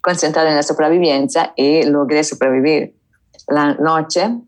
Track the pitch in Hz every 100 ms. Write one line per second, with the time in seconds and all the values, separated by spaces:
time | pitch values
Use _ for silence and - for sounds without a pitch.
0 | 180 180 151 156 160 147 147 156 156 170
1 | 170 139 139 170 165 - 139 160 151 147
2 | 139 151 156 127 131 131 143 156 - _
3 | _ _ _ - - 147 147 143 156 160
4 | 156 180 202 240